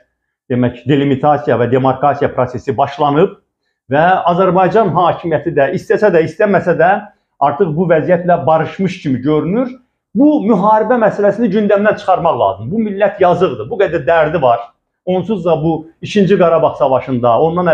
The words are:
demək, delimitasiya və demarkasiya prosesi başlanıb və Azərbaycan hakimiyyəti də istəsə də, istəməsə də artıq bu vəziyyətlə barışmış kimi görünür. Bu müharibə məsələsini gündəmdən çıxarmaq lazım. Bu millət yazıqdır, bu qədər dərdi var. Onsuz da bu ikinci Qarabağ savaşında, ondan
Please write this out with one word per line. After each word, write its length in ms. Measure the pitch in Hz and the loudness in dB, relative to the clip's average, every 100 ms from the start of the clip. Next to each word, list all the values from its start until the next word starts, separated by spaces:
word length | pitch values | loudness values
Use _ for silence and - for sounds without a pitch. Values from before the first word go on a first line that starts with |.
| _ _ _ _ _ | _ _ _ _ _
demək, 340 | 123 123 123 - | -2 -2 -4 0
delimitasiya 680 | 139 139 131 147 143 151 117 | 0 2 0 0 0 0 0
və 100 | 120 | 2
demarkasiya 600 | 160 131 131 143 135 135 | 2 0 0 0 0 -4
prosesi 420 | - 127 113 - 131 | -2 -4 -4 -6 -2
başlanıb 580 | 135 - 147 143 196 - _ _ _ _ _ | -4 -2 0 2 0 -2 _ _ _ _ _
və 160 | 143 175 185 170 | 0 2 2 0
Azərbaycan 580 | 175 190 175 180 214 202 147 | 0 2 2 2 2 0 0
hakimiyyəti 580 | 170 - 170 147 170 | 0 -2 -4 -4 -2
də 160 | 147 139 185 | 0 0 -2
istəsə 320 | - 202 208 | -2 0 2
də, 100 | 175 160 | 2 0
istəməsə 520 | - 208 180 180 156 | -2 0 0 0 2
də 120 | 170 214 - _ _ _ | 2 0 -4 _ _ _
artıq 360 | 139 - 180 147 | -2 0 -2 -2
bu 140 | 165 | 0
vəziyyətlə 500 | 160 156 175 175 175 131 | 0 2 -2 0 0 2
barışmış 560 | 160 151 - 190 - | 0 -2 -4 -6 -4
kimi 180 | 156 123 | -4 -2
görünür. 480 | 139 151 156 220 254 - _ _ _ 202 | 0 -2 0 -4 -4 -10 _ _ _ 0
Bu 240 | 294 302 | 2 2
müharibə 560 | 196 202 208 220 214 247 | 0 2 2 2 2 0
məsələsini 540 | 214 - 202 202 233 | 0 2 0 0 -2
gündəmdən 460 | 208 202 202 208 202 | 0 0 2 2 -2
çıxarmaq 400 | - 170 165 127 | -2 0 0 0
lazım. 320 | 101 95 110 | 0 -2 -6
Bu 80 | 214 | -4
millət 400 | 214 196 202 196 | -4 -2 -2 2
yazıqdır, 480 | 180 175 180 117 117 | 2 2 0 -2 -8
bu 80 | 202 | -2
qədər 280 | 185 165 143 | -2 0 0
dərdi 340 | 160 151 165 | 0 0 0
var. 180 | 127 117 - _ _ _ - | 0 0 -4 _ _ _ -4
Onsuz 400 | 185 175 208 170 | -4 -2 -4 -2
da 80 | 156 | 0
bu 280 | 160 160 - _ | -2 -4 -8 _
ikinci 360 | - 208 180 190 | -4 0 2 2
Qarabağ 360 | 170 165 151 - | 4 2 0 0
savaşında, 640 | 139 127 135 123 120 117 | 0 0 -2 -2 2 2
ondan 300 | 160 170 175 | 2 0 0